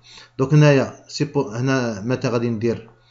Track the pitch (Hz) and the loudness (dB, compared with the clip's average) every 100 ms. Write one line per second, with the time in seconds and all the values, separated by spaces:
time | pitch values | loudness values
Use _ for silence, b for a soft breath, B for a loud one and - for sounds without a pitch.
0 | B B B - 135 151 147 139 107 - | B B B -6 2 6 6 6 2 -6
1 | - - - 143 117 113 135 135 120 101 | -14 -6 -4 -4 -4 -4 -2 -2 -2 -6
2 | 110 127 131 120 120 113 117 110 - _ | -4 -4 -2 -2 -2 -2 -2 -4 -8 _
3 | b | b